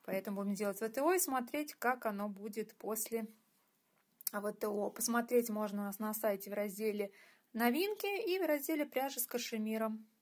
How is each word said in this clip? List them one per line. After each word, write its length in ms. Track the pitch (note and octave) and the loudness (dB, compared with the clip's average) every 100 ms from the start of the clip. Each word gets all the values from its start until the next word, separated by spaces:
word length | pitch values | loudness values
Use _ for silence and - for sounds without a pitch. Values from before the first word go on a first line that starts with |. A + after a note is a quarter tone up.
Поэтому 380 | - F#3+ F#3+ G3+ | -2 -4 -2 -4
будем 140 | G3+ G3 | -2 0
делать 260 | G#3 G3 | -2 0
В 80 | A3+ | -2
Т 100 | A3+ | 2
О 140 | D4 | 4
и 60 | F4+ | 4
смотреть, 560 | F4+ C4 A#3+ D4 D4 - | 4 0 0 -2 -4 0
как 320 | A#3 B3+ A#3 | 0 2 0
оно 200 | G3+ G#3 | -2 -4
будет 480 | G3 G#3+ G#3+ G#3+ - | -4 -8 -6 -6 -6
после 520 | G3 A3 - A3+ A3 - _ _ _ _ _ _ _ _ - | -4 -2 0 -2 -4 -10 _ _ _ _ _ _ _ _ -4
В 200 | G#3 G#3 | -2 -4
Т 160 | G#3 G#3+ | -2 -2
О. 220 | G#3 G3+ | 0 -2
Посмотреть 640 | - - A#3 A#3 B3 A#3 | -2 0 0 4 2 2
можно 320 | G#3+ G#3+ G3+ | -2 -2 -2
у 20 | G3+ | -4
нас 140 | G3 | -4
на 160 | G#3+ G#3+ | -4 0
сайте 340 | A3 G3 G3+ | 0 0 -2
в 40 | |
разделе 580 | G#3 G#3 F#3 A3 G#3 G3 - - - _ | -2 -2 0 -2 0 -4 -6 -20 -20 _
«Новинки» 720 | A3+ A#3+ C4 G4+ G#4 G4+ G4 F4 | 4 4 4 2 0 0 0 0
и 120 | F#4 | 2
в 20 | D#4+ | 4
разделе 400 | D4 C#4+ D#4+ D4 | 2 2 0 0
«Пряжа 320 | B3+ C4+ B3+ | 0 -2 -2
с 80 | - | -2
кашемиром». 840 | A#3+ A#3+ A3+ G#3+ A3 A3 A3 - _ | -2 -2 -2 0 0 0 -2 -10 _